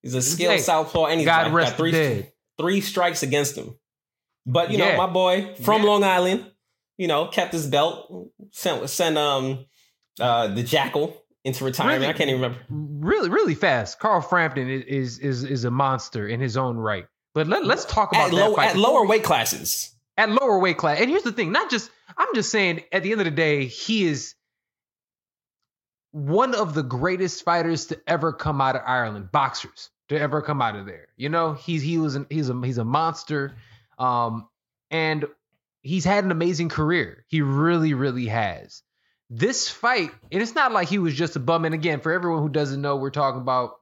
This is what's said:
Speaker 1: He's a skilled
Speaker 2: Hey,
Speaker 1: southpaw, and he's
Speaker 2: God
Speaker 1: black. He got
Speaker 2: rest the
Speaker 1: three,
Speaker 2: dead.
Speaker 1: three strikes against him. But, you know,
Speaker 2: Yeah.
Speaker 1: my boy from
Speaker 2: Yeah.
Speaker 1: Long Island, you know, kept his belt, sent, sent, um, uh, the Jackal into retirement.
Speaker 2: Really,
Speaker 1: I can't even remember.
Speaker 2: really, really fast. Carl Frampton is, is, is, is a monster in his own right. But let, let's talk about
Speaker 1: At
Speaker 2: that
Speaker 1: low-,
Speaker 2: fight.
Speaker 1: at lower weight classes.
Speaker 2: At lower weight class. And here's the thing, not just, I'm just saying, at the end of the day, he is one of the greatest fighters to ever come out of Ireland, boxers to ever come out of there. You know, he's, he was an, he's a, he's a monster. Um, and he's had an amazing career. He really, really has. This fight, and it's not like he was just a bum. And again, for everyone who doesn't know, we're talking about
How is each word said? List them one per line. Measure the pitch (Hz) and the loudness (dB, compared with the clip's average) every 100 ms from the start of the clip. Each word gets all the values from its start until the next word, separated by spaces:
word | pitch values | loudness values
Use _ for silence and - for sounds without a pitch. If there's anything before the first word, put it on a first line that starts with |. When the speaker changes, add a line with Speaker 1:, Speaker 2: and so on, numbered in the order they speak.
Speaker 1:
He's | 131 | -4
a | 127 | -4
skilled | 127 170 175 | -2 0 2
Speaker 2:
Hey, | 175 | 2
Speaker 1:
southpaw, | 139 160 156 175 156 | 2 0 2 0 2
and | 165 | 2
he's | 151 | 4
Speaker 2:
God | |
Speaker 1:
black. | 165 165 | 2 4
He | |
got | 165 | 2
Speaker 2:
rest | 156 | 2
the | - | 0
Speaker 1:
three, | 165 | 0
Speaker 2:
dead. | 160 147 110 - _ _ _ | 2 2 -2 -6 _ _ _
Speaker 1:
three | 165 196 | -2 0
strikes | 190 - 175 170 | -2 0 0 0
against | 139 143 139 - | 0 0 0 -4
him. | 123 - _ _ _ _ _ _ - | -12 -16 _ _ _ _ _ _ -2
But, | 131 170 | 0 2
you | 208 | 2
know, | 202 | 2
Speaker 2:
Yeah. | 165 | 2
Speaker 1:
my | 185 | 2
boy | 180 185 185 202 - | 2 2 2 -2 -4
from | - 214 | 2 4
Speaker 2:
Yeah. | 208 | 6
Speaker 1:
Long | 208 | 4
Island, | 202 180 180 208 - _ _ _ _ - | 4 4 2 0 -6 _ _ _ _ -6
you | 180 | -2
know, | 147 160 | 0 0
kept | - 175 | -2 -2
his | 165 143 | -4 0
belt, | 143 156 - - 185 - _ - | 2 2 -2 -14 -16 -18 _ -20
sent, | - 185 135 135 | -6 -4 -4 -4
sent, | - 170 151 | -2 0 2
um, | 147 135 131 131 131 _ _ _ _ - | 2 0 -2 -6 -10 _ _ _ _ -4
uh, | 123 117 101 | 0 2 0
the | 101 | -2
Jackal | 120 151 135 147 151 - _ _ | 0 2 2 -2 -4 -6 _ _
into | 131 127 | -8 -4
retirement. | 135 131 131 131 | -4 0 0 2
Speaker 2:
Really, | 135 | 0
Speaker 1:
I | 156 | 0
can't | 151 | 0
even | 131 | 0
remember. | 127 123 - | -2 -4 -10
Speaker 2:
really, | 151 151 143 160 415 185 | -10 -8 -6 0 0 2
really | 226 392 - | 2 2 2
fast. | 190 127 101 - | 2 2 -2 -4
Carl | 220 196 | 0 0
Frampton | 139 180 160 135 127 | 2 0 2 -2 -4
is, | 131 | -6
is, | - 139 127 117 | -4 -4 -4 -4
is, | 143 127 | -4 -4
is | 131 135 | -4 -2
a | 120 | -2
monster | 123 139 131 - 120 104 | 0 2 0 -4 -8 -6
in | 117 | -4
his | 131 110 | -2 -2
own | 131 117 | -2 -2
right. | 110 101 - _ _ | -4 -4 -8 _ _
But | 156 156 | -4 0
let, | 240 | 0
let's | 277 294 | 2 0
talk | - - 202 | 0 0 2
about | 202 196 | 4 4
Speaker 1:
At | |
Speaker 2:
that | 175 | 4
Speaker 1:
low-, | 208 | 4
Speaker 2:
fight. | 208 208 | 4 2
Speaker 1:
at | 185 | 4
lower | 226 285 208 | 4 4 4
weight | 220 | 4
classes. | 220 143 113 - - - - _ _ - | 4 2 2 -4 -6 -6 -8 _ _ 0
Speaker 2:
At | 214 | 2
lower | 220 269 196 | 4 4 4
weight | 185 165 | 4 2
class. | 165 151 | 0 2
And | 240 | 2
here's | 349 | 2
the | 247 | -2
thing, | 214 165 | -4 0
not | 240 370 | 0 0
just, | 247 - _ _ - | -4 -4 _ _ -4
I'm | 370 294 | -2 0
just | - | 0
saying, | 220 190 165 - | 2 0 -2 -2
at | 185 | -2
the | 185 | 0
end | 220 | 0
of | |
the | 175 | 0
day, | 147 160 147 131 | 2 2 2 -2
he | - - 220 | -6 -2 2
is | 180 139 - - _ _ _ _ _ _ _ _ _ _ _ _ _ _ _ _ _ | 2 0 -6 -16 _ _ _ _ _ _ _ _ _ _ _ _ _ _ _ _ _
one | 151 139 180 254 | -8 0 2 2
of | 233 196 | 2 0
the | 151 | -2
greatest | 131 127 160 185 185 - | -2 -2 -2 0 -2 -4
fighters | - 170 165 160 - | 0 0 2 -2 -4
to | 156 - | -10 -2
ever | 165 160 | 0 0
come | - - 139 | -2 -4 0
out | 131 127 | 0 0
of | 123 | -2
Ireland, | 127 117 104 95 | -2 -2 -6 -2
boxers | 147 135 - - - - _ _ | 0 0 -4 -14 -16 -20 _ _
to | 151 | -4
ever | 147 147 | -2 -2
come | 151 143 | -2 -2
out | 120 101 | -2 -2
of | 98 | -12
there. | 87 - _ | -16 -20 _
You | 139 | -4
know, | 165 165 | 0 0
he's, | 147 - 165 | -2 -4 -4
he | 143 165 | -2 0
was | 156 | -2
an, | 135 139 | -4 -6
he's | 156 139 | -4 -2
a, | 123 | -2
he's | 123 120 | -4 -2
a | |
monster. | 113 143 160 156 - 151 139 123 - - _ _ | -2 0 -2 -4 -6 -6 -6 -10 -20 -20 _ _
Um, | 127 120 117 113 107 _ _ _ _ | 0 0 -2 -4 -12 _ _ _ _
and | 160 156 151 147 - _ _ _ _ | -2 0 -2 -4 -10 _ _ _ _
he's | 131 180 | -6 -2
had | 170 208 | 2 2
an | 190 | 2
amazing | 165 170 165 170 | 0 0 0 -2
career. | - 156 170 123 - _ | 0 0 0 -2 -8 _
He | 160 | 0
really, | 139 135 160 170 156 | 2 2 2 2 2
really | 135 139 127 117 | 0 0 -2 -2
has. | 113 104 85 - - _ _ _ _ _ | -2 -2 -4 -14 -20 _ _ _ _ _
This | 117 190 262 - | -2 -2 0 -4
fight, | - 233 247 165 - - | -2 0 0 -2 -8 -8
and | 175 | -4
it's | 226 | -2
not | 233 269 | 0 2
like | 220 175 | 2 0
he | 202 | 0
was | 170 | 0
just | 135 165 | 0 -2
a | 160 | -2
bum. | 123 165 | 0 2
And | 160 | 2
again, | 156 160 147 | -2 -2 -2
for | 156 | 0
everyone | 180 175 165 | 0 0 0
who | 151 | 0
doesn't | 143 143 135 | 0 -2 -2
know, | 143 139 | -2 -2
we're | 135 | -2
talking | 147 139 131 | 0 -2 -2
about | 123 127 120 - | 0 0 -2 -8